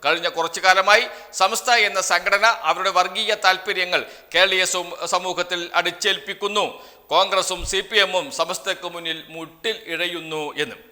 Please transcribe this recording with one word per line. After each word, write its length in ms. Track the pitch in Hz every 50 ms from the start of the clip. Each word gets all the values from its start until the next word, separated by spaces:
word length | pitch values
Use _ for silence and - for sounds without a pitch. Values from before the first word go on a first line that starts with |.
| -
കഴിഞ്ഞ 220 | 143 160 170 170 170 160 165
കുറച്ചു 240 | 165 165 - 202 180
കാലമായി 380 | 190 185 190 190 196 208 226 247 233 - - - - - -
സമസ്ത 280 | 185 190 220 220 - - 240 233 214 202
എന്ന 120 | 196 190 180 -
സംഘടന 340 | 190 175 175 196 196 202 202 226 226 - - 156
അവരുടെ 200 | 170 175 185 196 185 175
വർഗീയ 360 | 180 185 185 202 220 208 214 208 -
താൽപ്പര്യങ്ങൾ 560 | 190 185 185 - 208 202 180 180 180 175 156 123 - - - - - -
കേരളീയ 300 | - 185 196 190 185 185 180 185
സമൂ-, 260 | 185 175 175 - - 160 170 -
സമൂഹത്തിൽ 480 | 180 180 185 175 170 175 175 180 175 170 170 - 175
അടിച്ചേൽപ്പിക്കുന്നു, 880 | 175 175 175 - - 208 190 180 - - 196 - 202 202 202 214 190 135 - - - - - - _ _ 143
കോൺഗ്രസും 480 | 165 190 196 190 190 180 - 185 175 175 -
സി 100 | - 190 202 -
പി 100 | 226 214 196
എമ്മും 220 | 185 185 185 160 139 - -
സമസ്തയ്ക്ക് 500 | 165 165 - - - 196 185 - - 175 170
മുന്നിൽ 240 | 170 170 165 160 160 151 - 160 165
മുട്ടിൽ 400 | 160 156 - _ _ 226 220 - - - 165
ഇഴയുന്നു 500 | 160 175 175 175 170 165 160 160 156 151 147 - 131 156
എന്ന്. 140 | 127 107 90 - -